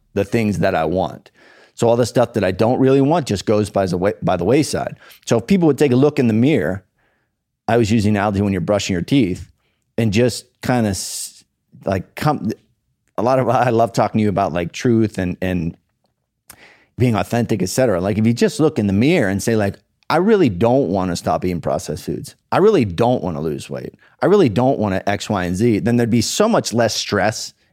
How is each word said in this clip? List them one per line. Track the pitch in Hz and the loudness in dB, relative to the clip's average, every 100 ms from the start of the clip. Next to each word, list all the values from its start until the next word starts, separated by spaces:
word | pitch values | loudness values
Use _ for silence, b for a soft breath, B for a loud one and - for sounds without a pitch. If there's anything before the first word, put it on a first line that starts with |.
| _ | _
the | 98 | -6
things | 98 120 107 87 | -2 0 0 0
that | 95 | 0
I | 90 78 | 0 0
want." | 90 80 - - _ b b b | -2 -4 -6 -20 _ b b b
So | b 120 | b 2
all | 120 | 2
the | 117 | 2
stuff | - 117 | 0 0
that | 110 | 0
I | 92 | -2
don't | 90 113 127 | 0 0 2
really | 131 139 | 2 4
want | 139 170 139 | 2 0 -2
just | 101 | -4
goes | - 104 101 | -2 0 0
by | 98 95 | -2 -2
the | 90 | 0
way, | 98 - | -2 -2
by | 87 90 | -2 0
the | |
wayside. | 87 143 143 80 - - B B - | 2 2 0 -4 -6 -10 B B -2
So | 196 | -2
if | - | 2
people | 196 165 | 2 2
would | 127 | 4
take | 147 | 2
a | 123 | 4
look | 147 147 | 2 2
in | 120 | 0
the | |
mirror, | 107 131 135 78 98 - _ _ _ _ _ _ _ - | 2 2 2 0 -4 -10 _ _ _ _ _ _ _ -2
I | 117 | 0
was | 107 | 2
using | 113 104 104 | 2 2 0
analogy | 104 98 | 0 0
when | 101 | 0
you're | 95 | -2
brushing | 82 101 - | 0 -2 -2
your | 90 | -4
teeth, | 87 139 95 90 - _ _ _ _ - | -2 0 0 -4 -10 _ _ _ _ -4
and | 113 | 0
just | 101 123 - - _ | 2 2 0 -10 _
kinda | - 123 110 | -2 0 0
s-, | 92 - - - - _ _ _ - | -2 -8 -10 -12 -16 _ _ _ -12
like, | - 95 - | -4 -4 -6
come, | - 147 143 110 - _ _ _ _ _ - | -4 -2 -2 -4 -8 _ _ _ _ _ -4
a | |
lot | 113 131 | 0 2
of, | 113 | 2
I | 120 123 | 2 2
love | 113 113 | 2 2
talking | - 110 113 | 0 0 0
to | |
you | 107 | 0
about, | 95 95 | 0 -2
like, | 82 87 | -2 -6
truth | - 131 113 110 - | -2 0 2 2 -2
and, | 90 - | -6 -4
and | 92 90 82 - _ _ _ _ _ _ - - b b b - | -4 -2 -4 -8 _ _ _ _ _ _ -20 -20 b b b -2
being | 123 | 0
authentic, | 107 92 117 113 107 | 0 0 -2 0 -2
et | 92 | -2
cetera. | - 127 90 | 0 2 2
Like, | 95 107 | 0 0
if | 110 | 0
you | |
just | 120 214 - | 2 0 2
look | 156 - | 0 2
in | 101 | 0
the | |
mirror | 98 131 175 101 | 2 2 2 0
and | 98 | -2
say, | - 110 | 0 0
like, | 101 - _ _ - | 0 -4 _ _ -4
"I | 160 | 0
really | 190 208 147 | 2 4 2
don't | 87 113 131 101 | 2 2 2 0
wanna | 95 92 85 | -2 -2 -4
stop | - 82 | -2 -2
eating | 90 85 | -2 -4
processed | - 71 - 78 | -4 -4 -4 -10
foods. | - - - - _ | -8 -10 -10 -20 _
I | 131 | 2
really | 202 196 | 4 4
don't | 107 82 117 127 | 0 0 0 0
wanna | 87 73 | -4 -6
lose | 80 69 - | -6 -6 -10
weight. | 67 62 - b b | -12 -12 -16 b b
I | 147 | 2
really | 202 143 | 4 4
don't | 98 127 131 | 2 0 0
wanna | 104 95 - | -2 -2 -2
X, | 101 - | -4 -4
Y, | 104 | -4
and | 90 92 | -2 0
Z," | 120 104 | 0 0
then | 104 120 | 0 0
there'd | 117 | 0
be | 117 | 0
so | - - 175 | -2 0 0
much | 190 - | 0 0
less | 113 113 | 0 0
stress | - - 104 98 - - - _ | -2 -4 0 0 -2 -8 -16 _